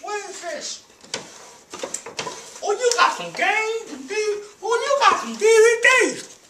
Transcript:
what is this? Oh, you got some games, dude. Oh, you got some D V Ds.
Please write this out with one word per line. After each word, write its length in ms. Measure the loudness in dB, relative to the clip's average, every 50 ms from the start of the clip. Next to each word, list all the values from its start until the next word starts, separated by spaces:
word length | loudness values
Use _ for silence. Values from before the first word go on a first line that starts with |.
what 280 | -10 -8 -8 -8 -8 -10
is 120 | -14 -12
this? 420 | -10 -10 -10 -8 -8 -10 -12 -12 _ _ _ _ -16 -12 -12 -12 -12 -14 -20 -20 -20 -20 -20 -20 _ _ -14 -12 -12 -10 -10 -12 -12 -12 -12 -10 -10 -10 -10 -12 -16 -18 -16 -10 -4
Oh, 80 | -4
you 200 | -4 0 2 0 4
got 160 | 4 4 2 2
some 180 | -2 -8 -10 -4
games, 760 | -2 0 0 0 0 -2 -2 -4 -6 -8 -10 -14 -14 -10
dude. 360 | -8 -4 -4 -2 -2 -4 -6 -8 -14 -20 _
Oh, 140 | -4 -2 -2 0 2
you 60 | 0 0 4 4 2
got 100 | 2 2
some 120 | -4 -8 -8
D 60 | 0
V 760 | 4 6 8 8 8 6 6 4 4 4 6 6 4 2 0
Ds. 340 | -6 -12 -16 -18 -20 _